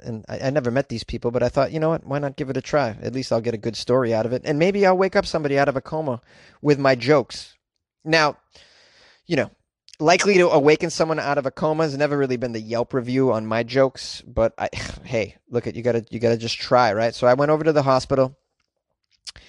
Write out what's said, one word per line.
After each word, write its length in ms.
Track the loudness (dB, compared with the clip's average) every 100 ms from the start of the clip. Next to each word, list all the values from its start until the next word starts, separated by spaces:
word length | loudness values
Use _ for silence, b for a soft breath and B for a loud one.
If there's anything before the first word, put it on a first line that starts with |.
and 240 | -12 -12 -10
I, 100 | -8
I 100 | -4
never 220 | -2 -2
met 180 | -2 -4
these 140 | -8
people, 280 | -8 -6 -4
but 120 | 0
I 60 | 0
thought, 220 | 0 -2
you 80 | 0
know 100 | -2
what? 160 | -2 -6
Why 140 | -6
not 160 | -6 -8
give 140 | -6
it 80 | -6
a 40 |
try? 340 | -2 -2 -2 -4
At 120 | -8
least 180 | -6 -2
I'll 100 | -2
get 120 | -2
a 40 | -6
good 180 | -6 -6
story 380 | 0 0 2
out 120 | 0 -2
of 80 |
it, 100 | -4 -2
and 140 | 0
maybe 260 | 2 2 2
I'll 120 | 4
wake 180 | 2 0
up 100 | -2
somebody 320 | -2 0 0
out 120 | 0
of 60 | -2
a 60 |
coma 400 | -4 -6 -6 -8 _ b b b
with 180 | 0 2
my 160 | 2 2
jokes. 640 | 4 2 2 -8 -18 _ _ _ _ _ 0
Now, 320 | 2 2 -2 _ b b b b b b b b
you 100 | -2
know, 160 | -2 _ _ _ _ -2
likely 360 | 2 4 4 4
to 140 | 6
awaken 400 | 6 4 4 2
someone 300 | -2 -2 -2
out 180 | -2 -2
of 80 | -4
a 60 |
coma 320 | -4 -2 0
has 140 | -2 0
never 200 | -2 0
really 200 | -2 -2
been 160 | -4
the 80 | -6
Yelp 320 | -4 -4 -2
review 400 | -4 -2 2 2
on 120 | 0 -2
my 180 | -2
jokes, 580 | 0 2 2 0 -14 -16 -8
but 280 | 0 0 0
I, 120 | -6 -6 -12
<sighs> 160 | -12
hey, 320 | -6 -4 -4 -8 -8
look 180 | -6 -6
at, 80 | -4
you 60 |
gotta, 240 | -2 -2 -4
you 100 | -2
gotta 180 | 0 0
just 200 | -2 -6
try, 360 | 2 4 4
right? 200 | 2 -2
So 140 | 2 2
I 60 |
went 180 | 4 2
over 120 | 2
to 100 | 2
the 100 | 2
hospital. 540 | 2 2 2 0 0 -2 _ _ _ _ _ _ _ _ -20
It 60 | -20